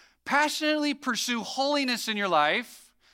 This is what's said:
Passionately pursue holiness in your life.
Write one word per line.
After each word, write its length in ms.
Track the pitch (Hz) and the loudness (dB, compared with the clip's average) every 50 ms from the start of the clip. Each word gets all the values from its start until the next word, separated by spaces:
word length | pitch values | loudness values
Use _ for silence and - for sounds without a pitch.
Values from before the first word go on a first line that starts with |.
| - _ _ _ _ | -20 _ _ _ _
Passionately 680 | - - 285 302 294 294 - 302 302 302 302 294 294 277 | 0 2 2 4 2 0 0 0 0 0 2 0 -2 -2
pursue 480 | 285 - 262 226 - - 247 240 226 | -2 -4 -4 -4 -2 -2 -2 -2 -4
holiness 680 | 190 - - 262 269 285 294 285 269 254 240 208 - 220 | -4 -6 -4 -2 0 0 0 0 0 -2 -2 -4 -4 -4
in 80 | 214 | -2
your 120 | 208 208 185 | -2 0 2
life. 680 | 170 151 147 151 180 233 240 - - - - _ _ _ _ _ | 2 4 4 4 2 0 -2 -6 -14 -20 -20 _ _ _ _ _